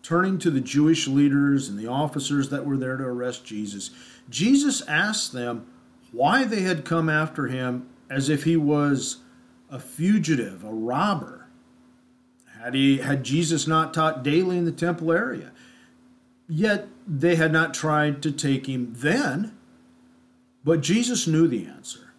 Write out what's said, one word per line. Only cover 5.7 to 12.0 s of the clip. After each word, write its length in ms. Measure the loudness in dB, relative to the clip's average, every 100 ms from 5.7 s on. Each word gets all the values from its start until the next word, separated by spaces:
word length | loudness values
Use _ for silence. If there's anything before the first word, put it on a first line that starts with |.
| -20 _ _ _
why 320 | 0 2 2
they 160 | 2 0
had 240 | 0 -2
come 240 | 0 0 2
after 400 | 0 0 -4 -4
him 400 | -4 -4 -6 -10 -20 -6
as 200 | -2 0
if 160 | 0
he 120 | 2 2
was 600 | 2 2 2 0 -2 -10 -18 _ _ _ _
a 80 | -14
fugitive, 880 | -12 -2 2 2 2 0 -2 -10
a 80 | -10
robber. 760 | -6 -2 0 0 -2 -6 -16 -20 _ _ _ _ _